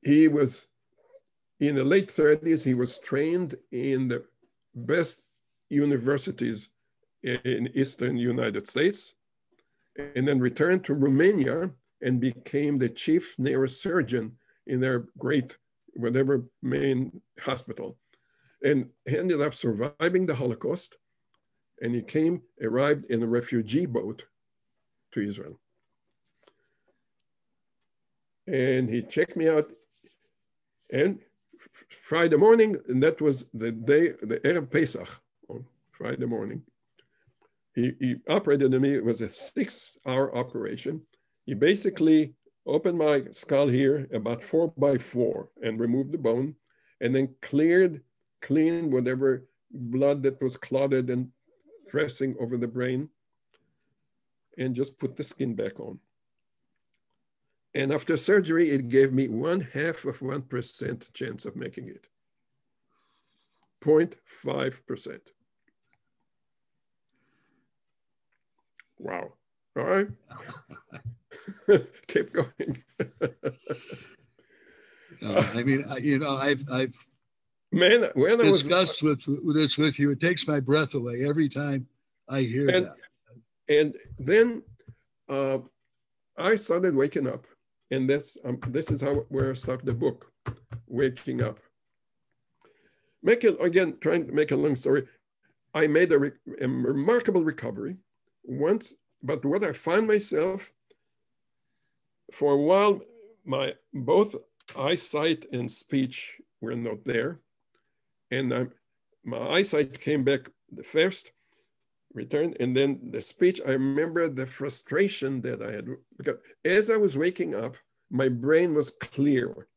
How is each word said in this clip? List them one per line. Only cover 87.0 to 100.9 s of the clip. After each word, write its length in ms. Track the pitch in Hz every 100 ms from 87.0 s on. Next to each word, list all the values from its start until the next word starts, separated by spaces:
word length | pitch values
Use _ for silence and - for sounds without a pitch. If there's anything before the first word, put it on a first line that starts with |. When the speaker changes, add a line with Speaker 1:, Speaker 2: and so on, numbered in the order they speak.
| 127 - 127
Speaker 1:
up, 180 | 131 - _ _ _ _
and 180 | 131 131
that's, 280 | 143 143 -
um, 160 | 135 123 123
this 240 | 127 156
is 80 | -
how, 140 | 139 143 -
where 220 | 135 135
I 20 |
start 320 | 131 - 127 -
the 80 |
book, 360 | 117 127 - - _ - - _ 117 -
Waking 560 | 123 135 127 - 123
Up. 180 | 113 104 _ _ _ _ _ _ _ _ _ _ _ _ _ _ _ _
Make 220 | - 240 233
it, 100 | 175
again, 340 | 175 170 180 -
trying 260 | 156 175 139
to 60 |
make 180 | 143 151
a 60 | 139
long 180 | 147 127
story, 320 | 139 139 131 _ _ _ _ _ _
I 140 | 156 151
made 240 | 151 175
a 80 | 156
re-, 120 | 143 - - -
a 80 | 131
remarkable 760 | 127 123 139 151 226 160 190
recovery 520 | 160 - 120 98 104 185 _ _ _ _
once, 520 | - 127 151 214 - - _ _
but 220 | 127 147 139
what 180 | 180
I 80 | 196
found 360 | 135 - 202 220
myself, 640 | 214 208 156 170 190 - _ _